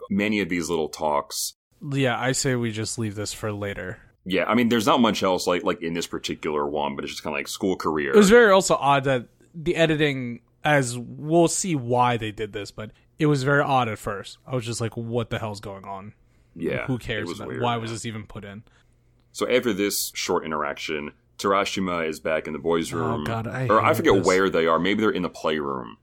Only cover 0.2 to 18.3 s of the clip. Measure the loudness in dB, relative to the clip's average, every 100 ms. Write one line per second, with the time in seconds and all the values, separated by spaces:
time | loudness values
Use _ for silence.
0.2 | 0 0 0 -2 0 -2 -2 -2 0 0
1.2 | -2 -6 -8 -10 _ _ -6 -2 0 0
2.2 | -2 0 0 0 -2 -4 -6 -4 -6 -4
3.2 | -8 -6 -6 -4 -6 -6 -10 -12 -18 _
4.2 | -2 0 2 2 4 4 4 4 4 4
5.2 | 2 2 2 2 0 -2 -2 -4 -4 -6
6.2 | -8 -6 -4 -2 -2 -2 -4 -4 -8 -8
7.2 | -6 -6 -8 -4 -2 -2 -2 -2 4 6
8.2 | 8 8 8 6 4 2 4 2 2 0
9.2 | -2 _ _ -8 -4 2 2 4 0 0
10.2 | -6 -10 -16 _ 2 2 2 -4 -10 -12
11.2 | 2 4 4 2 -2 -2 0 4 4 2
12.2 | -2 -6 -8 -6 -10 -12 -14 -16 _ _
13.2 | 2 2 2 2 2 2 0 -4 -6 -8
14.2 | -10 -18 -8 -6 -4 -4 -6 -6 -4 -4
15.2 | -4 -4 -6 -8 -12 -14 -12 -12 -12 -18
16.2 | _ _ _ -8 -4 -4 -4 -6 -4 -6
17.2 | -6 -8 -8 -4 -2 -2 -4 -8 -10 -12
18.2 | -12